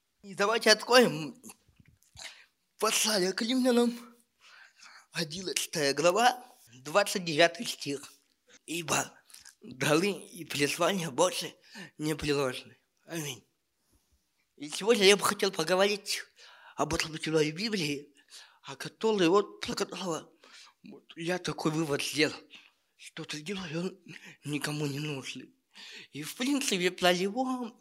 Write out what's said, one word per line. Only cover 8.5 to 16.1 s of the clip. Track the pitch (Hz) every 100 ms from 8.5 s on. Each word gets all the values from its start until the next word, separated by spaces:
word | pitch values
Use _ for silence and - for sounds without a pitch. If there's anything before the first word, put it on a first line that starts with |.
| -
"Ибо | - 165 151 - - - _ - - -
дары | - 131 139 151 202
и | 170 - 180 147
призвания | 139 143 151 170 196 160
Божии | 131 180 - 165 - _ 208 165 -
непреложны". | 151 156 147 143 135 123 113 - _ _
Аминь. | - 165 147 113 _ _ _ _ _ _ _ _ _ _ _ -
И | 147
сегодня | - 202 233
я | 190 202
бы |
хотел | - 202 196
поговорить | 185 156 185 202 202 -